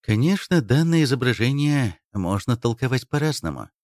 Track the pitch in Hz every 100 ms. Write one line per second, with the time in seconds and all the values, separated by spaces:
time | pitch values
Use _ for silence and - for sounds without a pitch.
0 | - 107 147 196 - 175 107 135 165 165
1 | 143 131 123 107 117 143 147 143 117 -
2 | _ 101 87 101 - 117 120 113 131 127
3 | - 147 156 143 82 67 52 _